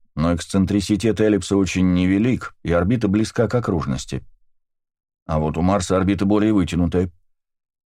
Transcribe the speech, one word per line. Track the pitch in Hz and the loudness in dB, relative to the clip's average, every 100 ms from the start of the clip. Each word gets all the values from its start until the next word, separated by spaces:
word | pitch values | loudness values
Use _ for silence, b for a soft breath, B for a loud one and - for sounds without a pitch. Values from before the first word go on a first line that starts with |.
| _ - | _ -4
но | 82 85 | -2 -2
эксцентриситет | - 98 92 101 98 104 117 101 | -2 0 0 0 0 0 0 2
эллипса | 107 104 - 101 | 2 2 2 0
очень | 92 92 92 | 0 0 2
невелик, | 90 90 98 120 110 - - | 2 2 2 0 -2 -6 -10
и | 78 | -2
орбита | 85 90 120 107 | 0 0 0 0
близка | 104 110 - 110 | 0 -2 -2 0
к | 123 | 0
окружности. | 117 87 65 65 - 65 - - _ _ _ _ _ _ _ _ - | -2 -4 -2 -6 -6 -10 -12 -20 _ _ _ _ _ _ _ _ -4
А | 78 | -2
вот | 78 76 | -2 0
у | |
Марса | 90 101 90 92 | 0 0 0 0
орбита | 92 98 98 | 0 0 2
более | 104 107 | 2 2
вытянутая, | 104 85 82 85 90 92 - _ _ _ _ _ _ _ | 2 0 0 0 0 -2 -6 _ _ _ _ _ _ _